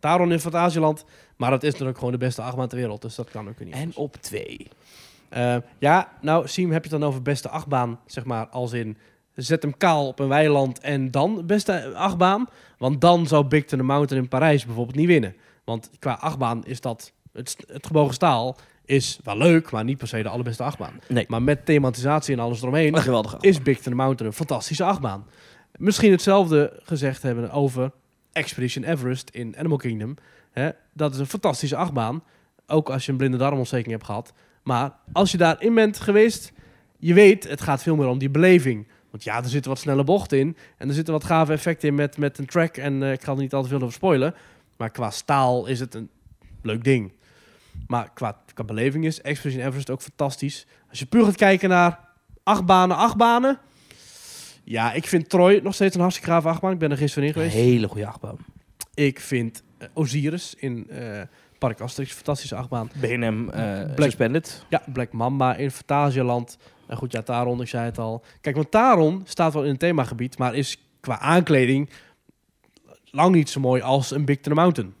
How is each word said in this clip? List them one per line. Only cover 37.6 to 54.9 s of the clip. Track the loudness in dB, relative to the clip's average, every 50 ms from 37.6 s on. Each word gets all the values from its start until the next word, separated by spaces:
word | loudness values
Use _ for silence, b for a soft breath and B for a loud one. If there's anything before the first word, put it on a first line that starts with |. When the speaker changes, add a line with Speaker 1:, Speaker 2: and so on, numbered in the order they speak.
Speaker 1:
gaat | -2 -2 -2 -2 0
veel | 0 0
meer | 2 2 0
om | 0 0
die | -2 -2
beleving. | 2 4 6 8 8 6 6 2 -2 -4 -6 b b b b b
Want | -18 -14 -8
ja, | -6 -6 -4 -4
er | -4
zitten | -4 -4 -4 -4
wat | -8 -6
snelle | -2 -2 0 0 2
bochten | 2 2 0 2 0 0 2
in | 2 0 -2 b b b b
en | b -6 -4
er | -4
zitten | -4 -2 -2 -4
wat | -4 -2
gave | 0 2 2 2 2 0
effecten | -2 -2 -4 -4 -2 0 0
in | 0
met, | 0 -2 -2 -2 -2
met | -4 -4 -4 -6
een | -12
track. | -4 0 0 0 0 -2
En, | -6 -6 -4 -4 -2 -2
eh, | -2 -4
ik | -4 -6
ga | -6 -4
er | -4
niet | -4 -4 -4
al | -4 -4
te | -2
veel | -4 -4
over | -4 -4 -6
spoilen, | -2 2 2 4 4 2 0 -2 b b b b b b b b
maar | _ -10 -10
qua | _ -6 -8 -6
staal | -6 -10 -2 0 2 2 4 2 2 0 -2
is | -4 -6 -6
het | -6 -10 -10
een | -14 -16 -16 _ _ _ -20 -20 _ _ -20 -20 -10 -6
leuk | -6 -6 -2 2
ding. | 2 2 2 2 -6 -12 b b b b b b b b b b b b -18 -8
Maar | -4 -4 -4 -4 -6 _
qua, | -6 -6 -6 -6 _ _ _ _
qua | -12 -10
beleving | -8 -4 0 0 0 0 0 -2
is | -2 -4 -4
Expedition | -6 -8 -8 -6 -6 -6 -6 -4 -6
Everest | -6 -6 -6 -6 -8
ook | -8 -10 -10
fantastisch. | -16 -6 _ -4 -4 -4 -6 -8 -8 -8 -10 -18 b b b b b
Als | -14 -14
je | -10
puur | 2 4 6 6
gaat | 6 4
kijken | 4 6 6 6 4 4 4
naar | 6 6 6 4 2 -2 -14 _ _ _ _ _ -20 -8 _
achtbanen, | 0 0 2 4 4 6 6 6 4 4
achtbanen. | 2 2 2 4 4 4 4 4 4 2 2 0 -2 _ B B B B B B B B B B B B B B B B B B B B
Ja, | -8 -4 -2 -2 -2